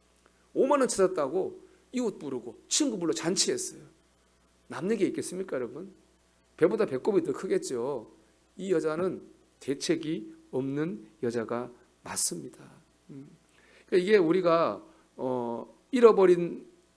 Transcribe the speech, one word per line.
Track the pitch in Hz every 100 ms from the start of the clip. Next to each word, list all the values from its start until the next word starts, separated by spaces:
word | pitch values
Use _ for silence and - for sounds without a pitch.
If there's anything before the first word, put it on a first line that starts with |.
| _ _ _ _ _
오만 | 139 262 285
원 | 247
찾았다고 | - 185 185 135 175 143 - - _ _
이웃 | 254 233 -
부르고 | 147 127 113 - -
친구 | - 285 214
불러 | 170
잔치했어요. | 139 160 190 - 123 - - - _ _ _ _ _ _ _ -
남는 | 131 180 220
게 | 156
있겠습니까, | 135 - 180 185 135
여러분? | 117 139 196 - _ _ _ _ _ -
배보다 | 165 214 208
배꼽이 | 131 - 196
더 | 151
크겠죠. | - 190 190 - 127 127 135 110 - _ _ _ -
이 | 190
여자는 | 165 156 156 185 104 - - _ _
대책이 | - 143 - 160 147 180 - - -
없는 | 131 135 143 160 214 - _
여자가 | 120 117 113 120 123 - _ _
맞습니다. | - - - 160 131 - - - _ _ -
음. | 143 143 - _ _ _ - _
그러니까 | 185 180
이게 | 214
우리가, | 160 185 175 165 143 - - - _ -
어, | 127 127 120 117 - - _
잃어버린 | 254 233 185 185 175 170 - - _ _